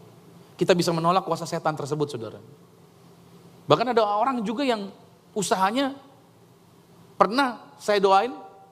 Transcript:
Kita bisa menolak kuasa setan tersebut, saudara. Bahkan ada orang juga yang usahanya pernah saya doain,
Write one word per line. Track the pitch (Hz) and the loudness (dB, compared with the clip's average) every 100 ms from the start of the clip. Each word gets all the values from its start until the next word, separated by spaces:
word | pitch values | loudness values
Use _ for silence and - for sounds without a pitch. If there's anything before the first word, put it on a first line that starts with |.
| - - - - - | -20 -20 -20 -20 -14
Kita | - 175 180 | -4 2 2
bisa | 175 | 2
menolak | 165 165 185 | 0 2 2
kuasa | 170 160 160 | 0 -4 -4
setan | 165 165 | -4 -2
tersebut, | 151 143 151 143 | -4 -4 -2 -4
saudara. | 120 107 104 - - - - - - - - - - - - | -4 -12 -14 -20 -20 -20 -20 -20 -20 -20 -20 -20 -20 -20 -8
Bahkan | - 151 247 226 | 2 2 2 2
ada | |
orang | 208 208 247 254 | 2 2 0 0
juga | 202 226 277 | -4 -2 0
yang | 220 196 - - - _ | -2 -4 -14 -20 -20 _
usahanya | 220 180 196 190 240 269 277 - - - _ - - _ _ _ - - - | -4 0 2 2 0 -4 -6 -18 -20 -20 _ -20 -20 _ _ _ -20 -8 0
pernah | 190 247 262 214 - - | 0 2 -2 -4 -16 -10
saya | - 208 | -2 2
doain, | 190 196 160 - - - - | 4 4 2 -6 -18 -20 -20